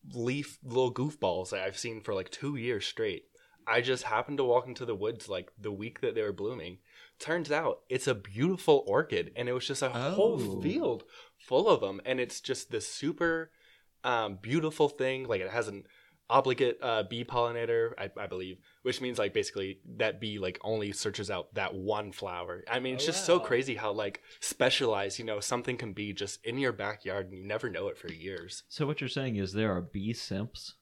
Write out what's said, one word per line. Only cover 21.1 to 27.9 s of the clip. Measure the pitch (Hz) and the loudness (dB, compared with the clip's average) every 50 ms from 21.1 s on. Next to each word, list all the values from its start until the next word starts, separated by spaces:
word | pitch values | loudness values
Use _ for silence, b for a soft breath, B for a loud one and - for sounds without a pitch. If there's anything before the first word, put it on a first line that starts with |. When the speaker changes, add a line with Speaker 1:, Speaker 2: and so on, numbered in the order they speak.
| 98 - 104 92 | -2 -4 -4 -4
Speaker 1:
out | 101 90 87 - - | -4 -4 -6 -6 -4
that | 110 98 92 - | -2 -2 -2 -2
one | 95 92 101 107 104 107 101 | -4 0 0 0 0 0 -6
flower. | 92 - - 98 87 87 87 87 87 92 - - | -8 -8 -8 -6 -6 -6 -6 -6 -8 -10 -4 -2
I | 117 123 | -2 -2
mean, | 127 131 127 | 0 -2 -2
it's | 127 139 | -2 -2
Speaker 3:
Oh, | 160 | 0
Speaker 1:
just | 160 - - | 0 -2 4
so | - 170 180 | 6 4 4
Speaker 3:
wow. | - | 6
Speaker 1:
crazy | - 127 120 135 135 120 | 4 2 2 2 0 -4
how, | 104 110 107 | -4 -2 -2
like, | 101 107 107 101 98 - B B B B | -2 -2 -2 -4 -6 -10 B B B B
specialized, | - - - - - 127 - - 139 117 107 98 98 98 - - | -6 -6 2 4 4 6 6 4 4 2 2 2 0 -2 -4 -6
you | 113 | -4
know, | 113 107 104 | -4 -4 -4
something | 104 - 127 120 120 - 123 117 | -2 0 -2 0 0 -2 -4 -4
can | 127 110 95 | -4 -8 -6
be | 107 104 104 98 | -6 -4 -4 -4
just | - 104 98 - - _ | -4 -6 -6 -8 -8 _
in | 110 117 135 | -4 -2 0
your | 139 127 113 | 0 0 0
backyard | 101 101 101 107 - - 117 110 101 95 92 | 0 -4 -4 -4 -4 -6 -4 -2 -2 -4 -4
and | 98 92 | -8 -12
you | 92 | -6
never | 98 104 113 - 113 | -4 -4 -2 -2 -2
know | 92 82 95 | -4 -2 -4
it | 101 | -4